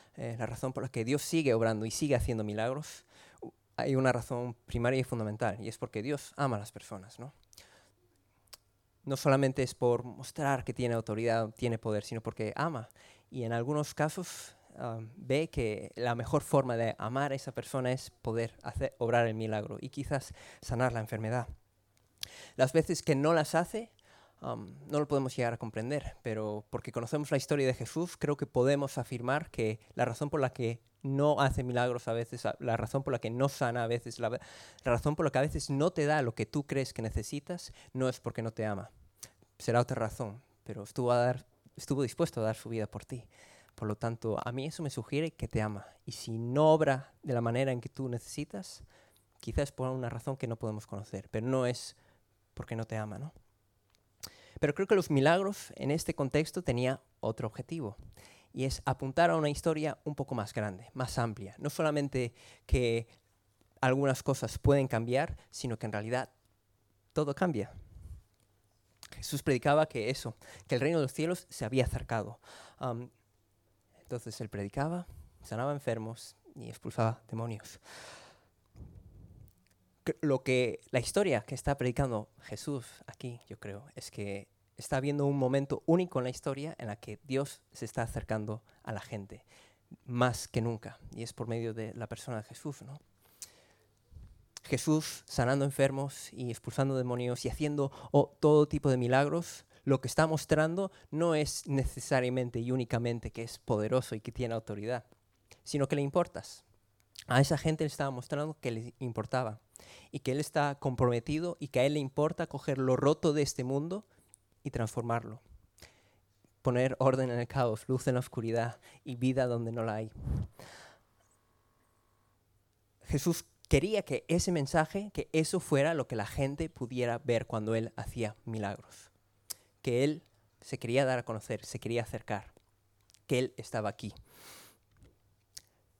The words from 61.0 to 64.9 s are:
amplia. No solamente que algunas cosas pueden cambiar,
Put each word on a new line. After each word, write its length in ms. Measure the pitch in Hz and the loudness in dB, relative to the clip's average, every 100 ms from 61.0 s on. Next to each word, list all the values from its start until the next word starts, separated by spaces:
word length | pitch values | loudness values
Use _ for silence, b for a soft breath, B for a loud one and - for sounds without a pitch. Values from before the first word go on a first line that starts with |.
| 127 - | -4 -2
amplia. 380 | 117 107 95 - | -2 -2 -10 -8
No 100 | 143 | -6
solamente 640 | - 160 147 143 131 120 - B B - | -2 0 2 0 -2 -4 -6 B B 0
que 420 | 135 120 117 113 b _ _ _ _ _ _ | 2 4 2 -2 b _ _ _ _ _ _
algunas 440 | 131 131 139 127 | 4 4 4 2
cosas 340 | - 135 117 - | 0 0 -2 2
pueden 300 | - 139 | 6 6
cambiar, 500 | 131 | 6